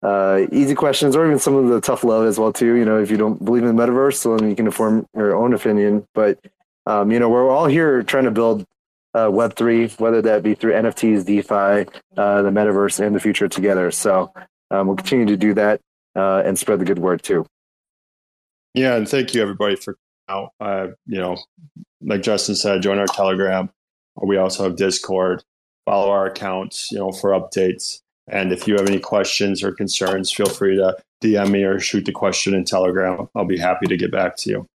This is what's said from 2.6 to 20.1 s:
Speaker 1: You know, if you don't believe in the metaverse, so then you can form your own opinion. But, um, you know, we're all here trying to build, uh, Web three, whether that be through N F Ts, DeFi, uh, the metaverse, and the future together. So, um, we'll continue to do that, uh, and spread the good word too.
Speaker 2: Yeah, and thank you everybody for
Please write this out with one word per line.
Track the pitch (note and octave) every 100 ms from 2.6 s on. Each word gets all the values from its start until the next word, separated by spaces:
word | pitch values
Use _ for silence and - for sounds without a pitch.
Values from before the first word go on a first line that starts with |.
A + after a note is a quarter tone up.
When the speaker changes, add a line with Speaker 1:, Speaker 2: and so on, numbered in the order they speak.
| A#2 A#2+
Speaker 1:
You | A2+
know, | A2
if | G2+
you | G#2+
don't | G#2+ A2
believe | G2 B2
in | A#2 A2+
the |
metaverse, | A#2+ B2 C#3 C3
so | B2 A2+
then | G#2+
you | G2+
can | A2
form | - A2 A2 G2+ -
your | G#2 G2+
own | A#2+
opinion. | A2+ A#2 G#2 G#2 G#2 G#2
But, | - G#2+ G2 - _ _ _ -
um, | G#2+ G2+
you | A#2
know, | A#2+
we're | A#2+ C3
all | C3+ D#3+
here | D3 D#3+ C3
trying | G#2 C#3 C3
to |
build, | A2 A#2 G#2+ F#2+ _ _ _ _ A#2
uh, | A2
Web | G2+ A#2 -
three, | A#2 A#2 A#2 -
whether | A2+ A2+
that | A2 G#2+
be | G#2
through | G#2 A2+
N | G#2+ A2+
F | -
Ts, | A2+ G#2+
DeFi, | F#2 G2+ G2 G#2 G2 G2+ F#2+ - _ -
uh, | G2+ G2+
the | G2+
metaverse, | G2 G#2+ G2 G2+ -
and | G#2 G2+
the |
future | G#2+ G2 G2+
together. | - G2 F#2 F2+
So, | - A2 F#2+ F2+ - - _ _
um, | G2 F#2+
we'll | G2
continue | - C3 A2
to | G#2
do | G#2 G2+
that, | G#2 G#2+ _ _ _ -
uh, | G2 F#2+ -
and | F#2+
spread | - G2+
the | F#2
good | F#2
word | F2+ F2
too. | - F2+ D#2 _ _ _ _ _ _ _ _ _ _ _ _
Speaker 2:
Yeah, | - C3 A#2+
and | G#2+
thank | C#3 B2+ A#2+
you |
everybody | G#2 F#2+ G#2 G2
for | - G2 _